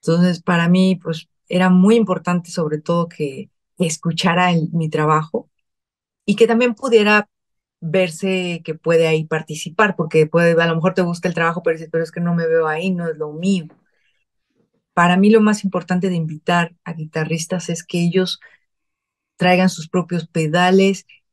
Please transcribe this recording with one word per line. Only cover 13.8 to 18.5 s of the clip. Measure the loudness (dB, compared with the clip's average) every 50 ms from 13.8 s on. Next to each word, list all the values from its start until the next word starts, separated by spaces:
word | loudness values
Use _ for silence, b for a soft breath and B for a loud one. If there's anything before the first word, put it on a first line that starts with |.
| _ _ _ _ _ _ _ _ _ _ _ _ _ _ _ _ _ _ _ _ _ _ _
Para | 2 2 4 4
mí | 4 4 6
lo | 6 6
más | 4 4 2 0 -4
importante | -6 -6 -6 -4 -2 -4 -2 -2 -2
de | -4
invitar | -4 -4 -6 -8 -8 _ 0 0 0 0 -2 -6 _ _
a | -14 -12
guitarristas | -12 -12 -8 _ -6 -4 -4 -4 -8 -6 -6 -6 -8 -6 -6
es | -8 -8 -10
que | _ -4 -2 -2
ellos | 0 0 0 -2 -2 -6 _ b b